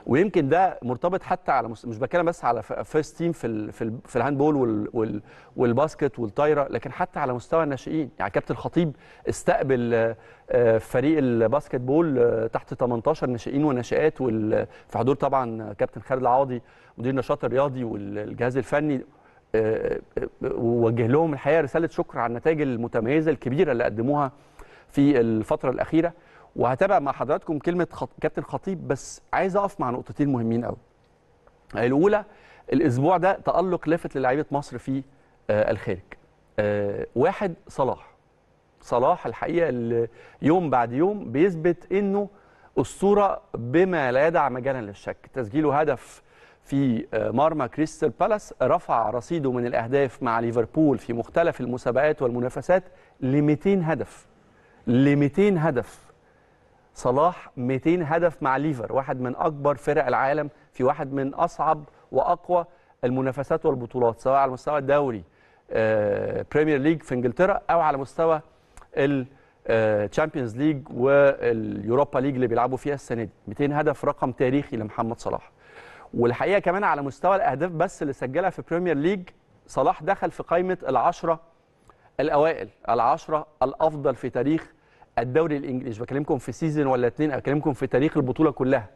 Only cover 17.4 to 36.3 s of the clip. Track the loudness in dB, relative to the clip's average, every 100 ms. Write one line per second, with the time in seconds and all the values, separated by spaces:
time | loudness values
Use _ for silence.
17.4 | 0 0 0 -2 -6 -6 -8 -8 -10 -4
18.4 | -2 -2 0 0 0 -2 -6 _ _ _
19.4 | _ 0 0 0 -2 -4 -6 -8 -8 -6
20.4 | -6 -2 0 2 2 2 2 2 2 0
21.4 | 0 2 2 -2 -2 -4 -6 -4 -4 -2
22.4 | 0 0 0 -2 -2 -2 0 2 2 -2
23.4 | -2 0 2 2 0 0 0 0 -2 -4
24.4 | _ -20 -20 -20 -4 2 4 4 4 0
25.4 | 0 -2 -2 -2 0 2 0 -4 _ -20
26.4 | -12 -2 0 2 2 4 2 -2 -2 -2
27.4 | -2 -4 -2 -2 -2 -4 -10 -4 -4 -4
28.4 | -6 -8 -6 -6 -4 -6 -6 -20 _ -2
29.4 | 0 0 -2 -2 -4 -4 -8 -2 0 0
30.4 | 0 0 -2 -8 _ _ _ _ _ _
31.4 | _ _ _ -2 0 4 4 2 -2 -16
32.4 | -20 -20 -2 2 2 2 2 4 2 0
33.4 | 0 0 0 -2 0 -2 -2 -2 0 0
34.4 | -2 -6 -6 -10 -6 -6 -6 _ _ _
35.4 | -2 2 2 0 -4 -8 -10 -20 _